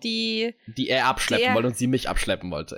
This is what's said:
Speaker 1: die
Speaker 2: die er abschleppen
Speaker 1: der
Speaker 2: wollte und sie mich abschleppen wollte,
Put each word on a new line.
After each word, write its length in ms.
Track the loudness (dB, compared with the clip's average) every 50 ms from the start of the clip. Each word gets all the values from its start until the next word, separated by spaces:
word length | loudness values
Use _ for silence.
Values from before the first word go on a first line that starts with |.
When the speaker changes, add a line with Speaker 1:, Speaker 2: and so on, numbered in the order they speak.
Speaker 1:
die 520 | -4 -4 -2 -2 -2 -2 -2 -2 -2 -4 -4 _ -16
Speaker 2:
die 220 | -12 -6 -4 -2 0
er 180 | 2 4 4
abschleppen 380 | 2 2 2 0 0 2 2 4
Speaker 1:
der 80 | 4 2
Speaker 2:
wollte 140 | 2 2 0
und 80 | 0
sie 100 | 0 0
mich 220 | 2 2 2 0 0
abschleppen 420 | 0 0 0 0 -2 -2 -4 -6
wollte, 240 | -6 -6 -8 -6 0